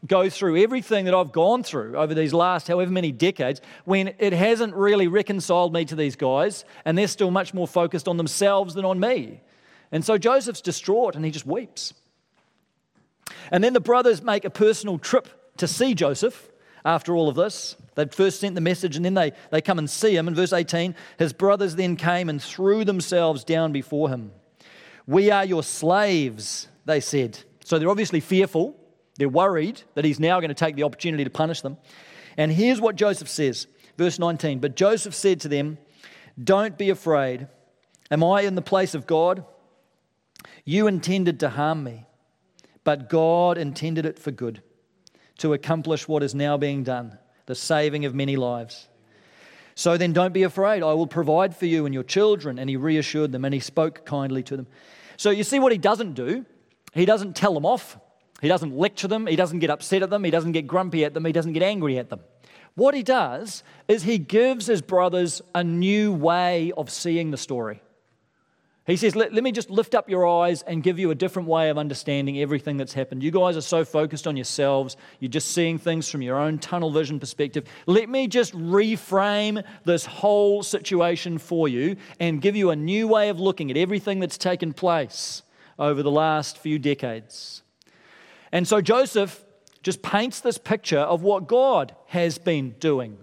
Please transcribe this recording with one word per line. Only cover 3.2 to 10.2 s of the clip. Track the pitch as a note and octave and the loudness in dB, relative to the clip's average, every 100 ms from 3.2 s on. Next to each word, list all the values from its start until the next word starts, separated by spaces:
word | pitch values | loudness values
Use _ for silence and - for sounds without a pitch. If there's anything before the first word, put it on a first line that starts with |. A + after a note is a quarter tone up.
| F3 F#3+ B2+ C3 - - - | 0 0 -2 -4 -10 -10 0
when | G3 F#3+ - | 0 0 0
it | G3+ | 0
hasn't | F3 G3+ A3+ A3+ | 2 2 2 0
really | F#3 G3+ G3+ F3+ | 0 2 4 4
reconciled | F#3+ G3 G3 D3+ F3 F3 | 2 0 -2 0 2 2
me | E3 D#3+ | 0 -2
to | D#3+ | -2
these | D3+ | -4
guys | B2 C3+ C3 F#3 G3 - - | -2 0 2 0 -2 -14 -8
and | - E3 | -2 0
they're | G3+ | 0
still | - F#3+ | 0 0
much | F#3 F3+ | 0 -2
more | F#3+ F3 | -4 -2
focused | F3+ E3+ E3+ F#3+ | 0 0 0 -2
on | E3+ | -2
themselves | D#3+ - G3 G3 F#3+ | -2 0 2 4 0
than | E3 | -2
on | F#3+ F#3 | -2 0
me?" | F3+ E3+ A2+ - _ _ _ _ _ | 0 0 -4 -12 _ _ _ _ _
And | D#3 | -4
so | D#3+ | 0
Joseph's | A3 | 2